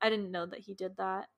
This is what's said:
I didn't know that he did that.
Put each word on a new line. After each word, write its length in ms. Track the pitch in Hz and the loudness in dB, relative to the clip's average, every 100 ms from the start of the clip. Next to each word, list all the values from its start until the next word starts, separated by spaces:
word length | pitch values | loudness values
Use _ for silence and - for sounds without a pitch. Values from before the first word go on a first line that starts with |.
I 100 | 220 | 4
didn't 200 | 214 196 | 4 0
know 160 | 180 175 | -2 -2
that 140 | - | -6
he 140 | 190 | -10
did 220 | 190 185 190 | -4 -4 -2
that. 300 | 190 190 - | -2 -2 -4